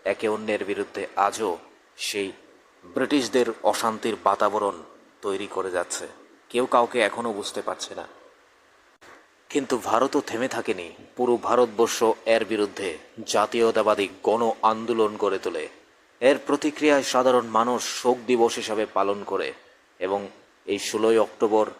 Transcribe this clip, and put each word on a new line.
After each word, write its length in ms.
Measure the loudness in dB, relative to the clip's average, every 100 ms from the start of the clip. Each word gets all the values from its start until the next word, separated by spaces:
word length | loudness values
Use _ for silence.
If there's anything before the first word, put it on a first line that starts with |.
একে 240 | -4 -2 -2
অন্যের 360 | -2 -2 -4
বিরুদ্ধে 420 | -2 -6 -6 -8 -6 0
আজও 420 | 0 0 -4 -6 -12 _ _ -12
সেই 360 | -8 -4 -6 -8 -20 -20 _ _
ব্রিটিশদের 640 | -10 -4 0 0 2 0 0 0
অশান্তির 540 | 0 0 -2 -2 -4 0
বাতাবরণ 580 | 0 2 0 0 -2 -4 -12 -20 _ _
তৈরি 240 | -6 -6 -6
করে 240 | -6 -4
যাচ্ছে। 380 | -4 -4 -8 -12 -18 -20 _ _
কেউ 180 | -2 2
কাউকে 340 | 2 2 2
এখনও 320 | 0 0 -6
বুঝতে 300 | -6 -6 -8
পারছে 320 | -8 -8 -10
না। 140 | -12 -16 -18 -20 _ _ _ _ _ _ _ -20 -20 _ _ -4
কিন্তু 300 | -2 0 -2
ভারতও 420 | 2 2 2 0
থেমে 280 | -2 -4 -4
থাকেনি। 440 | -4 -4 -4 -6 -16 -12 -2
পুরো 200 | 2 2
ভারতবর্ষ 680 | 2 4 4 2 0 2 0 2 2
এর 180 | 2
বিরুদ্ধে 540 | 2 -2 -2 -4 -8 -8 -14 -14 -2
জাতীয়তাবাদী 840 | 0 2 4 2 4 2 2 0 -2
গণ 280 | 0 2 2 2
আন্দোলন 540 | 0 0 -2 0 0 0
গড়ে 220 | -2 0
তোলে। 300 | -4 -6 -8 -14 _ _ _ 0
এর 180 | 2 2 0
প্রতিক্রিয়ায় 560 | -2 -2 0 2 4
সাধারণ 440 | 2 2 4 4 2
মানুষ 560 | 0 2 0 -4 -2
শোক 160 | 0 0 2
দিবস 300 | 4 4 0
হিসাবে 300 | -6 -4 -2
পালন 380 | -2 -2 -2
করে 280 | -4 -4 -4 -8 -18 _ _ -8
এবং 300 | -4 -4 -6 -16 _ _ -6
এই 120 | -4
ষোলোই 400 | -4 0 2 4
অক্টোবর 520 | 2 0 2 2 2 -4